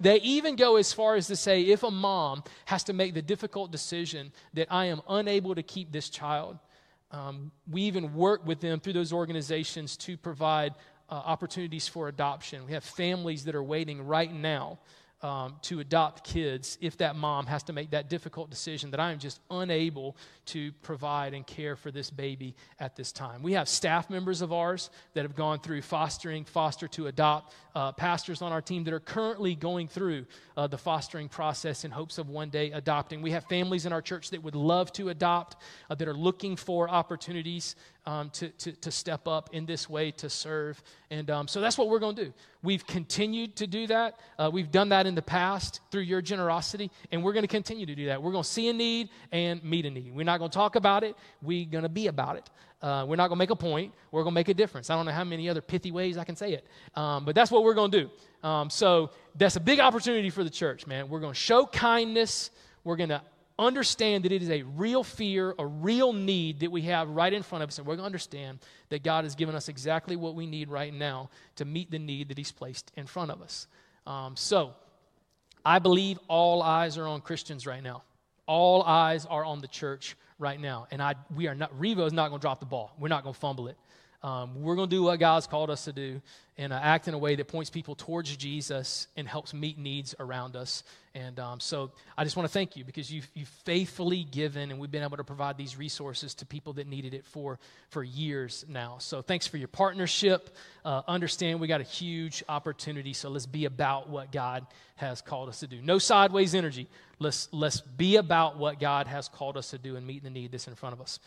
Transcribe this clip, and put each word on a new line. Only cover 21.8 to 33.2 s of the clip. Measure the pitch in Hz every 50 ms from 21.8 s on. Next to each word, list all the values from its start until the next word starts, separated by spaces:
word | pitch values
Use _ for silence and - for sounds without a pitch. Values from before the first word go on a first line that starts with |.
| - 147
this | 135 143 135 -
baby | 147 135 139 139 135 131 135 131 123 - - - - -
at | 143 131 -
this | - - -
time. | - - 135 123 117 123
We | 139 175 196
have | 185 147 -
staff | - - - 170 160 170 170 -
members | 190 185 185 190 185 165
of | 180 160 170
ours | 170 170 175 185 175 - - - - - _ _
that | 156 143
have | 147 143
gone | 151 156 151 156 147
through | - 160 160 143
fostering, | 135 - 175 156 160 156 - - - 170 156 156 151
foster | - - 170 160 156 139 - - 151
to | - - 156 143
adopt, | 131 139 151 151 151 151 - - - - - - _
uh, | 151 135 135
pastors | 135 - 165 175 175 170 - - 175 -
on | 175 170
our | 165 160
team | 147 - 185 175 165
that | 160 160
are | 156
currently | - - - 220 220 220 226 202 208 185 175
going | 151 151 170 180 175 170 151
through, | - 180 196 180 160 139 127 - - - - - -
uh, | - 143 143
the | 139 131
fostering | - 180 160 156 - - - 165 151 143
process | - - 160 156 143 - - 160 139 - -
in | 156
hopes | 120 147 160 165 - -
of | 156 139
one | 143 151 156 151
day | 139 151 151 147
adopting. | 147 147 135 160 151 147 143 - 160 151